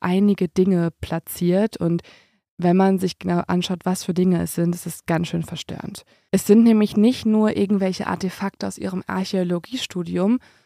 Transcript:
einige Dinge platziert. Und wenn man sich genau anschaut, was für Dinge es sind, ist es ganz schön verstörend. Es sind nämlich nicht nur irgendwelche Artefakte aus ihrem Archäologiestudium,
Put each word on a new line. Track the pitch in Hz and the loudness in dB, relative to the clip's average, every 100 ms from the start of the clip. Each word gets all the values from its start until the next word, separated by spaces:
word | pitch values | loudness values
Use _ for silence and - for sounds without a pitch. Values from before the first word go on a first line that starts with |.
einige | 180 185 208 196 180 | 0 2 4 2 0
Dinge | - 185 180 165 - | 2 4 4 0 -4
platziert. | - 165 - - 175 180 220 - | -6 -6 -6 -4 0 2 0 -2
Und | 170 170 - - _ _ _ - | -2 -2 -6 -20 _ _ _ -2
wenn | 175 180 | 2 4
man | 190 190 | 4 2
sich | 185 - | -2 -4
genau | 180 175 - | -4 -2 0
anschaut, | 180 175 180 | -2 -2 -4
was | - 185 - | -4 -4 -4
für | |
Dinge | 175 185 170 | 0 2 2
es | 170 - | -2 -2
sind, | 170 | -2
ist | 175 170 | -2 -6
es | - - | -12 -4
ganz | 165 165 | -2 -2
schön | 170 | -4
verstörend. | 165 165 - - - 202 - _ - | -6 -10 -12 -12 -12 -14 -20 _ -2
Es | 190 - | -2 4
sind | 214 | 6
nämlich | 233 220 208 208 | 6 4 2 4
nicht | 220 254 220 | 2 2 0
nur | 214 214 - | 2 2 0
irgendwelche | 196 202 190 185 - | 0 0 0 -2 -6
Artefakte | 180 185 - 196 - 196 | -4 -6 -4 -8 -6 -10
aus | - | -8
ihrem | 196 185 - | -8 -8 -6
Archäologiestudium, | 190 190 190 175 175 - 254 - 175 170 175 196 247 _ _ | -6 -4 -2 -2 -4 -6 -10 -8 -8 -6 -2 0 0 _ _